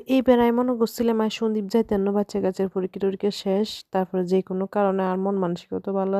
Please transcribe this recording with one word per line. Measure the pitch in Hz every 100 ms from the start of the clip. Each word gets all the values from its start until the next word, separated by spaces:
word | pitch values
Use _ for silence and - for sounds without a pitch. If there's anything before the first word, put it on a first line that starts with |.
| -
এই | 262
বেড়ায় | 254 247 240
মনে | 233 247
করছিলাম | 240 226 - 233 220
আর | 220
সন্দীপ | - 226 220 196
যাইতেন | 233 220 202
না, | 196
বাচ্চা | 202 202 202
কাচ্চার | 190 185 190
পরীক্ষা | 190 185 -
টরীক্ষা | 196 190 202
শেষ, | 196 202 190 214 - -
তারপরে | 190 185 185 180
যে | 190
কোনো | 185 185 190
কারণে | 208 202 190
আর | 190 185
মন | 196 196
মানসিকতা | 180 175 - 185 190
ভালো | 196 190